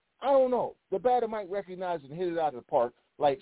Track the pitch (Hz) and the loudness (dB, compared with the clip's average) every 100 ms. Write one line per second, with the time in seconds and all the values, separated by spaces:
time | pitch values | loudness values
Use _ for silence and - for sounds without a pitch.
0 | _ _ 277 269 254 240 135 - _ 185 | _ _ 2 4 4 2 -2 -8 _ -2
1 | 247 247 226 220 180 202 185 180 180 170 | 2 2 0 -4 -6 -8 -8 -8 -6 -6
2 | 135 160 180 165 151 120 - 139 120 - | -8 -6 -4 -2 -2 -4 -2 0 0 -4
3 | _ - 147 135 | _ 0 0 0